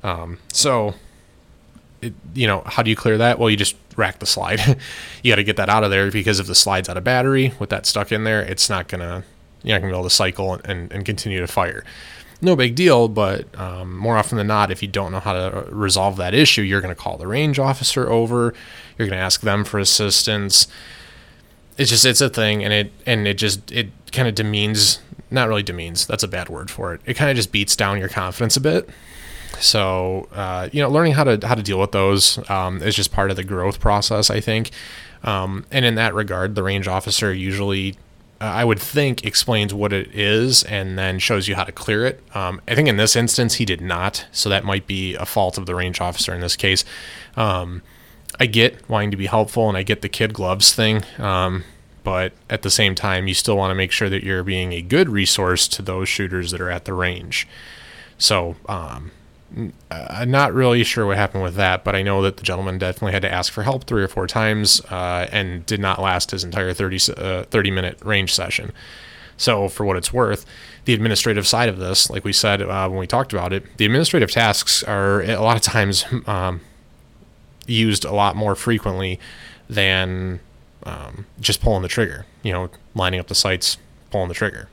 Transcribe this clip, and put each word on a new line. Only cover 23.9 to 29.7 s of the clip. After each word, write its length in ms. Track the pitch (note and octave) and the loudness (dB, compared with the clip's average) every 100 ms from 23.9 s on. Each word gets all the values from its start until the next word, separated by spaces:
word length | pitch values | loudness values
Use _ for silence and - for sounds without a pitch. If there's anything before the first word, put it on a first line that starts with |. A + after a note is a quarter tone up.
| - - | -10 -8
kinda 220 | - B2 | -2 0
demeans, 680 | G#2+ G#2+ G#2 G#2 G#2+ G2+ - - - - | 0 -2 0 0 2 2 0 -6 -20 -4
not 160 | B2 A2+ | 0 2
really 160 | G#2+ | 0
demeans, 420 | G2+ F2 E2+ E2+ - | -2 -8 -6 -6 -4
that's 180 | G#2+ | -2
a 40 | G2+ | -4
bad 220 | F2+ F2 | -4 -8
word 200 | E2 E2+ | -10 -12
for 240 | - F2+ | -8 -8
it. 60 | E2 - | -8 -6
It 100 | B2+ | 0
kinda 180 | D3 | 2
just 200 | B2+ G2+ | 2 0
beats 240 | G#2 G2+ - | -2 0 2
down 220 | G2+ G2+ | 2 0
your 100 | F#2+ | -2
confidence 480 | - F#2 - A#2 C3 | -4 -4 -2 0 2
a 40 | |
bit. 280 | C#3 E3 - - - - - - - - | 2 0 -2 -16 -20 -20 -16 -16 -14 0
So, 680 | - | 2